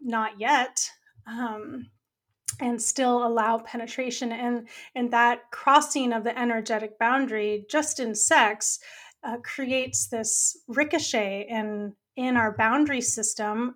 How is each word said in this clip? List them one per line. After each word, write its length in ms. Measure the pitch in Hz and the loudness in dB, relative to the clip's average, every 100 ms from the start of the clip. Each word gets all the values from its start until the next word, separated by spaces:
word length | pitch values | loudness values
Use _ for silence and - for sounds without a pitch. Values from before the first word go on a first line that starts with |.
not 360 | 262 226 220 208 | -6 -2 -2 -2
yet, 480 | 226 285 254 - - - _ _ - | 2 2 2 -2 -6 -8 _ _ -14
um, 600 | 226 247 214 214 254 247 _ _ _ _ _ - - | -8 -6 -6 -10 -12 -14 _ _ _ _ _ -10 -6
and 200 | 247 233 | -4 -4
still 460 | - - 247 240 240 | -6 -2 0 2 0
allow 320 | 233 220 226 | 0 0 0
penetration. 760 | 226 240 233 - 254 240 240 | -4 -10 -10 -6 -6 -4 -6
And, 360 | 233 247 240 226 - - | -4 -4 -4 -6 -18 -12
and 160 | 262 240 | -4 0
that 380 | 240 240 240 - | 4 4 4 -4
crossing 600 | - - 285 294 285 247 | -2 6 6 6 0 0
of 120 | 226 | 0
the 140 | 220 240 | -2 -2
energetic 600 | 240 226 220 220 220 214 | 0 -2 -2 -2 -4 0
boundary 680 | 226 262 269 220 208 208 208 | 2 2 2 0 -2 -2 -2
just 280 | 294 - - | 0 0 -2
in 160 | 240 | -4
sex, 640 | 214 - 320 220 220 - - - - - _ | 0 4 6 6 2 -2 -4 -8 -20 -20 _
uh, 140 | 254 240 | -8 -8
creates 680 | 233 - 254 262 254 - - | -8 -6 -2 -2 0 -4 -4
this 500 | 233 220 - - - - | -4 -2 0 0 -2 -4
ricochet 760 | 240 294 320 - 233 202 196 202 | 0 2 2 0 0 0 -4 -4
in, 460 | 226 214 208 208 202 _ - | -4 -2 -4 -8 -10 _ -6
in 200 | 254 247 | 0 2
our 180 | 220 208 | 2 2
boundary 440 | 220 254 302 269 | 2 4 2 2
system, 720 | - - 214 - 208 214 247 | -2 -2 -4 -2 -2 -2 -4